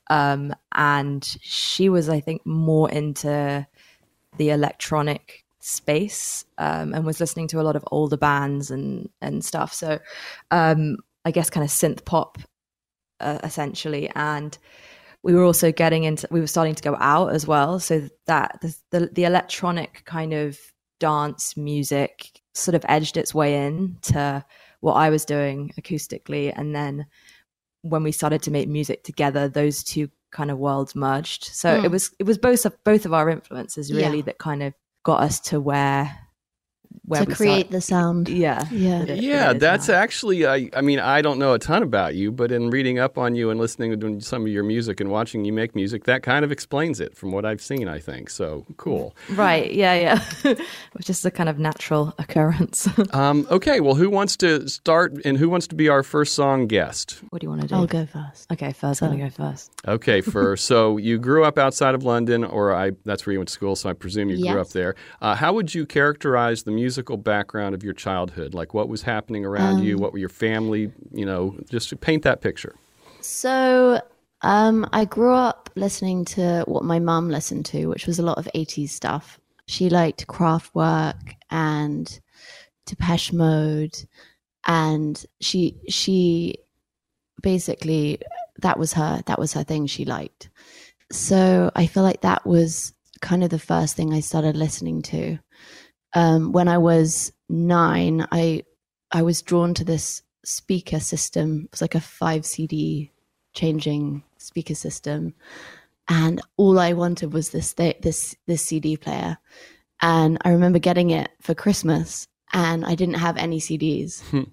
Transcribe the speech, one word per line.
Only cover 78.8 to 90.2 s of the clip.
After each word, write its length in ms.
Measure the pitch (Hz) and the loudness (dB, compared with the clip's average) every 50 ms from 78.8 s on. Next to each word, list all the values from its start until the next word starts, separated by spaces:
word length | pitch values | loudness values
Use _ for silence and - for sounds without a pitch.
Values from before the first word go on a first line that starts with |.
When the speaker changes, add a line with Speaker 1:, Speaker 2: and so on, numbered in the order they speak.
| 147 143 - | -6 -6 -8
Speaker 2:
stuff. 460 | - - - 95 151 - - - _ _ _ _ _ _ | -6 -6 -4 -4 -4 -6 -10 -20 _ _ _ _ _ _
She 240 | - - - 185 180 | -10 -4 0 0 2
liked 360 | 170 175 170 160 - - - | 4 4 4 2 0 -4 -10
Kraftwerk 1080 | - - - 180 165 160 165 - - - 170 160 160 160 160 156 151 - - - - - _ _ - | -10 -4 0 2 2 2 0 -2 -4 -2 0 2 2 2 0 0 -2 -4 -8 -12 -18 -20 _ _ -6
and 680 | - 160 160 156 151 151 151 147 147 156 160 - - - _ _ _ _ - - - - - _ _ _ - | -4 -2 -2 0 0 -2 -2 -4 -4 -6 -8 -10 -12 -18 _ _ _ _ -20 -20 -20 -20 -20 _ _ _ -18
Depeche 460 | - - - - 170 170 165 - - - | -14 -8 -4 -2 0 0 0 0 -2 0
Mode, 640 | 170 165 160 156 156 156 156 151 151 156 156 - - - - _ _ - _ _ _ _ _ _ _ - | 2 4 4 4 2 2 0 0 -2 -4 -4 -8 -12 -18 -20 _ _ -20 _ _ _ _ _ _ _ -2
and 580 | - 170 165 160 156 156 151 156 151 151 - - - _ - | 0 2 2 2 2 0 0 -2 -4 -6 -8 -12 -20 _ -10
she, 360 | - - - 185 175 - - - - - | -6 -4 -2 0 0 0 -2 -6 -10 -8
she 680 | 185 - - - 190 185 180 175 170 170 170 175 - - _ _ _ _ _ _ _ _ _ _ _ _ _ _ _ - | -6 -4 0 0 2 4 4 4 2 0 -2 -4 -6 -10 _ _ _ _ _ _ _ _ _ _ _ _ _ _ _ -4
basically, 800 | - 196 185 185 - - - - - 160 160 156 147 147 147 - - 640 698 719 698 - _ - - | -2 0 0 0 0 -2 -6 -4 -2 -2 0 0 0 -2 -2 -6 -8 -12 -12 -14 -14 -14 _ -2 0
that 160 | 185 - - | 0 0 2
was 140 | 160 156 - | 0 -2 0
her, 280 | 165 151 156 156 - - | 0 0 0 -2 -4 -4
that 120 | - - - | -4 -4 -2
was 140 | - 151 - | -2 -2 -4
her 100 | 156 147 | -4 -6
thing 240 | - 156 151 147 | -4 -4 -4 -4
she 180 | 139 - - 135 | -4 -6 -6 -6
liked. 460 | - 123 76 | -6 -6 -8